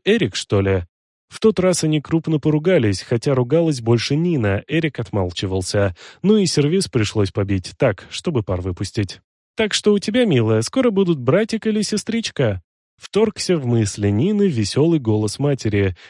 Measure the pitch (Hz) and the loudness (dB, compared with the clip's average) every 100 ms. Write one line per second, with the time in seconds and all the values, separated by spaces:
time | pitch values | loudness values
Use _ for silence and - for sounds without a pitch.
0 | 175 226 123 - - 101 98 95 87 _ | 0 0 0 -4 -2 0 2 0 -4 _
1 | _ _ _ - 220 185 185 175 156 151 | _ _ _ 0 2 2 0 2 0 0
2 | - 165 160 156 156 151 165 175 110 95 | 0 -2 0 0 0 0 2 2 2 -2
3 | - 120 147 131 120 160 165 135 113 117 | -2 -2 0 0 2 2 2 -2 0 0
4 | - 143 175 151 104 101 - 160 160 - | 0 0 0 0 0 -2 -2 -4 -2 -6
5 | 110 104 90 85 98 95 90 104 98 - | -6 -4 -4 -4 -4 -4 -2 0 0 -4
6 | - - 185 214 180 - 143 190 - 123 | -20 -4 2 4 2 2 2 0 -2 -2
7 | 104 110 98 - 98 95 - - 131 98 | -2 0 -2 -2 -2 -4 -4 -2 -2 -2
8 | - - 185 135 101 92 92 87 101 - | -10 -8 -4 -4 -4 -6 -6 -6 -6 -6
9 | 101 - _ _ _ - 220 - 214 202 | -6 -8 _ _ _ -6 -4 0 2 2
10 | - 226 233 131 110 110 110 262 254 196 | 0 0 2 2 4 2 0 0 2 2
11 | 185 156 123 175 220 220 220 214 196 208 | 0 0 2 0 0 -2 -2 -2 -2 -4
12 | - 233 - - 120 95 - _ _ _ | -4 -6 -6 -2 -2 -2 -10 _ _ _
13 | - 202 220 - - 170 123 117 104 - | -4 0 0 -2 -2 0 2 0 0 0
14 | 101 101 175 208 202 120 98 - 160 160 | 0 2 0 2 0 0 -2 2 2 2
15 | 110 107 107 - 143 139 107 101 95 90 | 0 0 -2 -2 -2 0 0 0 0 -2